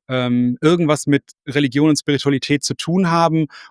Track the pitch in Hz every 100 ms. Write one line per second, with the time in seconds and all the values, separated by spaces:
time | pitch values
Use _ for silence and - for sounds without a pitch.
0 | - 127 123 123 123 123 156 175 151 151
1 | - 139 - _ - 139 139 139 156 143
2 | - 143 143 131 - 147 - - - 185
3 | 175 170 170 160 151 - -